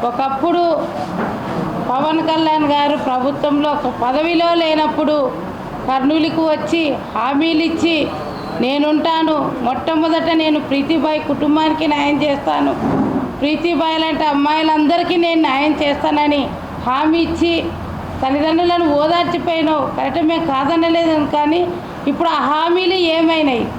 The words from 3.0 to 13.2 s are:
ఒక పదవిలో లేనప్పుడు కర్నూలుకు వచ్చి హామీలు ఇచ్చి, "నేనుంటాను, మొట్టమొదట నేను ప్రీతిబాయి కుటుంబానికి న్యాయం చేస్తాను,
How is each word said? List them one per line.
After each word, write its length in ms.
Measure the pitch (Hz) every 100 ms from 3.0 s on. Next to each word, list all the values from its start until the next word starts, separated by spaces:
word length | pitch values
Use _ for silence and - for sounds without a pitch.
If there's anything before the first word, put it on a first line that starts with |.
| 262 254 254 277 294 285 294
ఒక 220 | 285 254 240
పదవిలో 500 | 240 269 320 339 339
లేనప్పుడు 800 | 339 320 311 302 302 302 302 262 - - - - - -
కర్నూలుకు 560 | 262 262 320 311 320 320
వచ్చి 500 | 302 302 330 311 233 - 214
హామీలు 480 | 240 285 320 320
ఇచ్చి, 440 | 330 330 330 320 - - - - - -
"నేనుంటాను, 920 | 240 285 294 302 320 320 320 302 226 269
మొట్టమొదట 680 | 240 254 - 320 330 320 330
నేను 300 | 320 311 302
ప్రీతిబాయి 600 | - 277 277 320 311 311
కుటుంబానికి 680 | 302 277 294 302 320 302 311
న్యాయం 360 | 294 285 294
చేస్తాను, 500 | 294 277 - 143 143 - - - - -